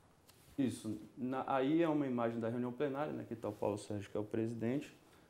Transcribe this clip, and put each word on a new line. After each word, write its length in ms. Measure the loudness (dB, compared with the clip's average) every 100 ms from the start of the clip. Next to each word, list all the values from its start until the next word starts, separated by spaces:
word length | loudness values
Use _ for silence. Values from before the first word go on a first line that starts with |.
| -20 _ -20 -20 -10 0
Isso. 420 | 0 0 -6 -6 -8 -6
Na, 280 | -4 -2 0
aí 360 | 2 4 4
é 60 | 4
uma 180 | 4 2
imagem 320 | 2 2 2
da 100 | 0
reunião 240 | 0 -2
plenária, 400 | 0 -2 0 -2
né, 120 | -4 -6
que 80 |
tá 140 | -6 -6
o 40 |
Paulo 260 | -2 0 0
Sérgio, 320 | -4 -6 -4
que 60 | -4
é 40 |
o 40 |
presidente. 720 | -2 0 0 0 0 0 -4 -14 -20 -20